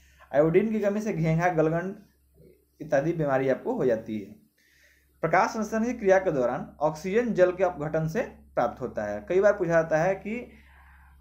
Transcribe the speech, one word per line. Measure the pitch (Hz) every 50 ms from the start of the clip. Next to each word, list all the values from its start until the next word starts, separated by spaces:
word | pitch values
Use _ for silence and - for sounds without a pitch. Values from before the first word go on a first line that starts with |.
| _ _ _ _ - - -
आयोडीन | 139 156 165 170 190 214 226
की | 220 214
कमी | 196 202 202 214
से | 214 220
घेंघा, | 190 160 160 160 160 160 175 180
गलगंड | 175 156 156 156 165 170 175 190 214 - - _ _ _ _ _ _ _ - - - _ _ _ _ -
इत्यादि | - - 147 135 147 160
बीमारी | 170 160 151 143 135 131 135 135
आपको | 127 - - - 262
हो | 226 147
जाती | 127 113 110 - - 107 104
है। | 95 - - - _ _ _ _ _ _ _ _ _ _ _ _ _ _ _ -
प्रकाश | - 160 165 185 220 233
संश्लेषण | 226 226 208 196 226 220 220
की | 240 247
क्रिया | - 202 190 185 190
के | 190 190
दौरान | 151 131 123 120 127 156 208 - - -
ऑक्सीजन | 143 156 160 - - 190 190 226 247 233 185
जल | 170 180 180
के | 175 180 190
अपघटन | 180 180 143 147 156 156 160 160 160
से | 160 220 - - - - - - -
प्राप्त | 156 127 113 - -
होता | 131 110 - 117 104
है। | 104 104 104 104 -
कई | 175 190
बार | 208 208
पूछा | 202 - 180 165
जाता | 170 165 165 165 160 156
है | 165 190 196
कि | 190 - 202 220 247 240 - - - - - - - - - - - - - - -